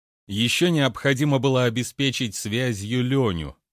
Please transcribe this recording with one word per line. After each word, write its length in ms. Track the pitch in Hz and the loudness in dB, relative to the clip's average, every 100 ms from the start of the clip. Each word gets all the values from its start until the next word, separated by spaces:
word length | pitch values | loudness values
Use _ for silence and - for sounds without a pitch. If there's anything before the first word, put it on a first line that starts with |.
| _ _ - | _ _ -6
Еще 400 | 98 117 - 175 | -2 0 2 2
необходимо 680 | 160 135 - 139 131 147 135 | 4 2 2 0 2 2 2
было 260 | 139 131 | 2 2
обеспечить 680 | 123 113 117 - 139 - 120 | 2 0 -6 -2 -2 -2 -6
связью 680 | - 107 113 127 104 104 123 | -6 -4 -2 -2 -4 -4 -2
Леню, 540 | 123 135 120 87 71 - _ | 0 0 0 -2 -6 -12 _